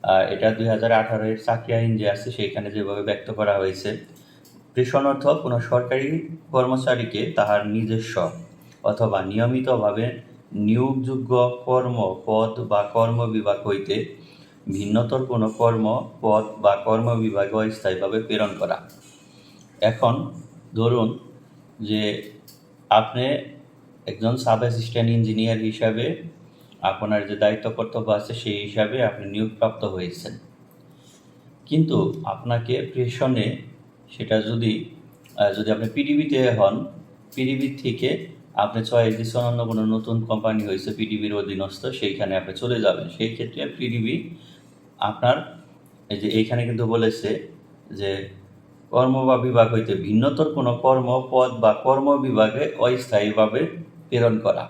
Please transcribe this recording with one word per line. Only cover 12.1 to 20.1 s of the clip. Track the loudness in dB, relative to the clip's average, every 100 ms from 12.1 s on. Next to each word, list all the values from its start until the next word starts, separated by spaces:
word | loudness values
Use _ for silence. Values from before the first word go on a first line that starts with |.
| -2 0
পদ | 2 2 -2 0
বা | 0
কর্ম | 2 2 2 2 0
বিভাগ | 0 0 -2 -2
হইতে | -4 -2 -4 -4 -12 -20 -20 -20 -16 -8
ভিন্নতর | -6 0 0 2 -2 0
কোনো | 0 0
কর্ম | 2 2 4 0 -2 -4 -4
পদ | 2 2 2 2
বা | 2 2
কর্ম | 2 0 2 0
বিভাগে | 0 0 0 0
অস্থায়ীভাবে | -2 -2 -2 -2 -2 -2
প্রেরণ | -2 -2 -2 -2
করা। | -4 -4 -8 -20 -20 -20 -20 -20 -20 -20 -20 0
এখন | 0 4 2